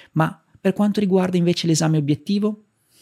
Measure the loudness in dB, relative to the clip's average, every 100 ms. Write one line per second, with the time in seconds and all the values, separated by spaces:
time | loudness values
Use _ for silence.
0 | -8 -2 -2 -4 _ _ -2 0 0 0
1 | 0 0 0 0 0 0 0 0 2 0
2 | 0 -2 -2 -2 -2 -4 _ _ _ _